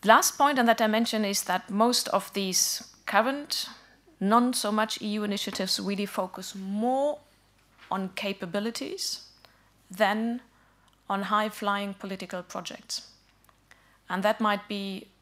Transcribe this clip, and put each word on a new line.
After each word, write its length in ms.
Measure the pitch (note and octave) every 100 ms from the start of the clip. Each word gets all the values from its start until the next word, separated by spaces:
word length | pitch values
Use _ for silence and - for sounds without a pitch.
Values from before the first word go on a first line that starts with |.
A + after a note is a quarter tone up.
Last 320 | G3 A#3+ F4+ -
point 220 | C#4+ C4+
on 80 | A#3
that 120 | A3+
dimension 460 | A3 G#3+ A#3 A3
is 200 | G3+ G3+
that 260 | - F#3 -
most 380 | G3 A#3 B3 -
of 240 | - -
these 500 | G3+ F#3+ F3+ - - - - -
current, 640 | G3+ A#3 C#4+ D4 - - - - - _ _
non 340 | F#3+ A3+ B3
so 200 | B3+ G#3+
much 280 | G#3+ A3 -
E 60 | G#3 G#3
U 40 |
initiatives 560 | G#3 G3 - - F#3+ -
really 280 | F#3+ G3+ G3+
focus 480 | - F#3 F#3 F#3+ G3
more 600 | F#3+ G3+ A#3 C4 D4 D4 _ _ _ _ _ _ -
on 180 | F#3 F#3+
capabilities 1040 | - G#3 F#3+ F3+ G3 G#3+ A3+ - F#4+ - - - _ - _ _ _ _
than 500 | F3+ G3+ G#3+ A3+ A#3+ - _ _ _ _ _ _
on 140 | G3
high-flying 720 | G3 G#3 G#3+ - G#3 G3+ G3+
political 480 | F#3+ G3 F#3+ F#3 F#3
projects. 680 | F3 - E3 - - - - _ _ _ _ _ _ - _ _ _
And 140 | F3+
that 180 | G#3 A3
might 260 | G#3+ G3+ -
be 400 | G3+ G3 F#3+ - _